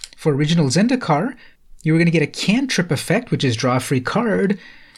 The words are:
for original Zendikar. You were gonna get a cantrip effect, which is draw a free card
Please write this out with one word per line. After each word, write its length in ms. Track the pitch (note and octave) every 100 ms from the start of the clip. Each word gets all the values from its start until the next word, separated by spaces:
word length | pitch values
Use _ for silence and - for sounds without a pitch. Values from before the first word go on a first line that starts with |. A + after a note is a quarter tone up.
| - -
for 160 | D#3+
original 340 | C#3 D3+ E3+ C#3
Zendikar. 680 | D#3+ A#3 B3+ - D3 A#3+ - - _ - -
You 100 | D#3
were 60 | D#3+
gonna 120 | E3+
get 100 | D#3+
a 60 | D3
cantrip 640 | - - A#3 C4+ - F3
effect, 400 | C3+ - G3+ -
which 140 | C#3+ C3+
is 100 | A2+
draw 220 | B2+ B2+
a 20 |
free 220 | - C3
card 580 | B2+ G3+ A#3 F3+ F#3+ - - - -